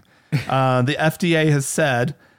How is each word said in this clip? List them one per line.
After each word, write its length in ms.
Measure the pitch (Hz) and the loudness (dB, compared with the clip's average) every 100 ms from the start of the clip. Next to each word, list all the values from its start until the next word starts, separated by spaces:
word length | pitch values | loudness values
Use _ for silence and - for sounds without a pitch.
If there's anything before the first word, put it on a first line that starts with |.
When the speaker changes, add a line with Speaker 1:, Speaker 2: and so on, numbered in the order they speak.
| _ | _
Speaker 1:
<laughs> 40 | _ _ 139 - | _ _ -6 -2
Speaker 2:
Uh, 320 | 135 131 127 | 0 2 2
the 180 | 123 143 | 0 0
F 160 | 156 - | -2 0
D 180 | 180 160 | 0 2
A 140 | 156 | 2
has 160 | 147 135 | 0 -2
said, 480 | - 151 123 127 - _ | -2 0 0 -2 -6 _